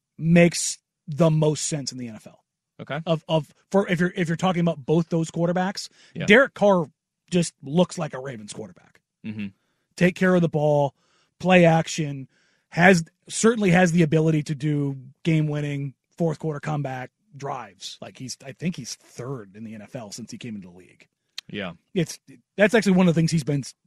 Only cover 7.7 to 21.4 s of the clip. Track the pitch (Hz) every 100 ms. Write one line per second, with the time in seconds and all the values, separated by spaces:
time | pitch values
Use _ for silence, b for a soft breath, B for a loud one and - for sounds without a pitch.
7.7 | 160 175 - 156 131 139 117 104 - 104
8.7 | 87 _ _ _ _ 113 107 101 - _
9.7 | _ _ - 175 - 185 180 165 151 151
10.7 | 147 143 - _ _ _ - 175 180 165
11.7 | 160 - - 147 139 131 _ _ _ _
12.7 | - 180 180 160 _ - - 220 240 202
13.7 | 175 180 170 156 156 160 151 147 143 151
14.7 | 147 143 139 127 - 170 160 156 147 147
15.7 | 143 139 - _ - 165 147 160 143 151
16.7 | 151 139 131 127 _ _ 139 139 135 107
17.7 | 90 - - 110 95 127 - 135 117 165
18.7 | 165 117 - _ - 120 135 98 104 113
19.7 | 110 101 131 104 - 107 117 123 104 90
20.7 | 90 87 _ _ _ _ -